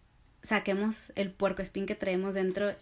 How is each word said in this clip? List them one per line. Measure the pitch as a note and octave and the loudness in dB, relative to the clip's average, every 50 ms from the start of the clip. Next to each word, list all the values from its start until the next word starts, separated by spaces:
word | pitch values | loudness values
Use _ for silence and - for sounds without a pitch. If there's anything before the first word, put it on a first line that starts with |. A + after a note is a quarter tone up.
| - _ _ - - - _ _ | -20 _ _ -20 -20 -20 _ _
saquemos | - - A3+ G3+ - - G3 G3 G#3 A3 G#3+ - - - - | -2 2 2 2 2 2 2 2 2 0 -2 -4 -6 -6 -2
el | - G3+ F#3 | -2 -2 -2
puercoespín | F#3 - G3 F#3+ F#3+ - F#3+ - - G3 G3 | 0 0 0 0 0 0 -4 -4 -4 -4 -2
que | F#3 - | -2 -4
traemos | - - F#3+ F3+ F3+ F#3+ G3 F#3+ | -2 -2 0 0 2 0 0 0
dentro | F#3+ F#3+ F#3 F3+ G3 G3+ G3+ G3 - | 2 2 2 2 2 0 0 -2 -4